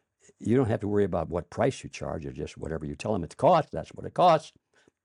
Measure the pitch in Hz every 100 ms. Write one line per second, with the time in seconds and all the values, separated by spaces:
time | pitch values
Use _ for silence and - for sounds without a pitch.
0 | _ _ _ _ - 123 120 113 104 104
1 | 98 90 82 87 82 - 123 - - -
2 | 73 85 73 65 73 - - 80 78 -
3 | 110 113 - - 139 175 - 80 76 -
4 | 92 - 180 160 - _ _ _ _ _